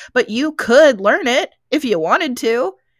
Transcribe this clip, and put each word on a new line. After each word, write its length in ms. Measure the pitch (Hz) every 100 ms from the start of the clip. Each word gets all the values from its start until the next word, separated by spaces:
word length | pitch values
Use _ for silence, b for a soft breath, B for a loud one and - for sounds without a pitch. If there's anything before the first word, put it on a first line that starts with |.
| B
But 160 | - -
you 220 | 220 302
could 480 | 302 - 254 311 208
learn 260 | 202 320 254
it 220 | 269 370 _ _
if 120 | 294
you 140 | 254 170
wanted 380 | 160 302 311 247
to. 360 | 226 233 359 - _